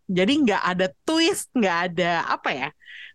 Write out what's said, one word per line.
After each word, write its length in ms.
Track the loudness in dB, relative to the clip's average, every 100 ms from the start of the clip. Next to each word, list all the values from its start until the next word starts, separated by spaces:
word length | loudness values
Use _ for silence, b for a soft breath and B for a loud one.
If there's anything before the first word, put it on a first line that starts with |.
| -4
jadi 240 | 0 2 4
nggak 240 | 2 2
ada 240 | 0 0 -2 -2
twist, 480 | -2 2 2 0 -4
nggak 260 | 0 0 0 -2
ada 320 | -2 0 0 -2
apa 180 | -4 -4 -4
ya, 120 | -6 -10 B B B